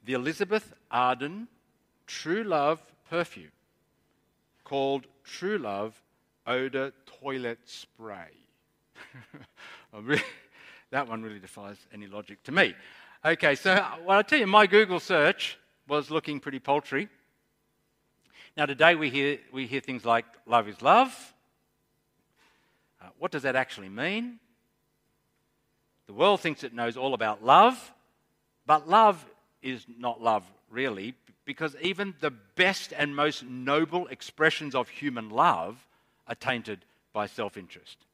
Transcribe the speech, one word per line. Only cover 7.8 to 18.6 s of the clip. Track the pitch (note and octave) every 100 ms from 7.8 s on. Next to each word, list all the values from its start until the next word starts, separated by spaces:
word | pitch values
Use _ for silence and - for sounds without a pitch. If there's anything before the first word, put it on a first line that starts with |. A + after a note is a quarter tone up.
| - _ A2+ G2 E2 D2+ _ _ _ _ _ - -
<laughs> | B2+ A2+ D3 C3 _ - - _
I | G#2+
really, | A2 D3+ - - _ - - - _
that | C3 C3
one | A2+
really | A2 G#2
defies | F#2+ - G2+ G2+ _
any | G#2 G2+
logic | G2+ G#2 G#2
to | -
me. | D#3 D#3 F2 - - - -
Okay, | D#3 E3 D#3+ C#3
so, | F#3+
uh, | F#3 F3+ - E3+
well, | G3
I |
tell | G#3 D4+
you, | G3+
my | G#3 G#3
Google | G3+ G#3 F3+
search | - F3+ D3 G3 - - _ _ _
was | D3 C#3+
looking | D#3 D3+ D3
pretty | D3 C3+
paltry. | C3+ C#3+ - C3+ G#3 _ _ _ _ _ _ _ _ _ _ _ _ _ -
Now, | -